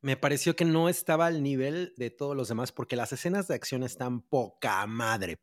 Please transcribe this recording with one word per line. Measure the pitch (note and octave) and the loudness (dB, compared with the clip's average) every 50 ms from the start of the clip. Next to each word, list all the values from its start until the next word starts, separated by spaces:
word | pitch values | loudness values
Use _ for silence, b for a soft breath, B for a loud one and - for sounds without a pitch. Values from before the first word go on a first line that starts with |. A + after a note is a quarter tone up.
| - | 0
me | C#3 C3+ C3+ | 0 0 2
pareció | - C#3+ C#3+ C#3 - E3+ D#3+ | 2 0 2 2 2 0 2
que | - E3+ | 4 4
no | E3 D#3+ D#3+ E3 E3+ | 4 4 6 4 4
estaba | F3 - - - E3 D#3 E3 E3+ | 2 0 0 2 2 4 4 2
al | E3 D#3 | 2 0
nivel | C#3+ C#3 C#3 C3 C3 C#3 D3+ F3 F3+ - - - | 0 0 0 0 0 0 0 -2 -4 -6 -6 -6
de | B2 A#2 | -8 -8
todos | - - D3 C#3+ C#3+ | -6 -6 -4 -4 -2
los | C#3 B2+ G#2 | -2 -2 -2
demás, | A#2 A2+ B2+ B2 - | -2 -2 -2 -4 -4
porque | - B2+ - - A#2+ | -8 -6 -4 -2 -4
las | A#2 - - | -2 -4 -4
escenas | B2 - F3 F3+ G3+ F#3+ - | -4 -2 -2 0 0 0 -2
de | C#3+ | -4
acción | B2 - - - B2+ B2+ | -4 -4 -4 -4 -2 -4
están | A#2+ - - B2+ B2 B2 A#2+ | -4 -4 -4 -4 -4 -4 -4
poca | - _ - C#3 A#2+ G2+ - _ - B2 G2+ F#2+ G2+ | -4 _ 0 0 0 0 -6 _ -2 0 0 0 0
madre, | G#2+ A2+ A2+ A#2 A2 A2+ A2 F#2+ F2+ D#2+ - | -2 -2 -2 0 0 0 0 -2 -4 -6 -8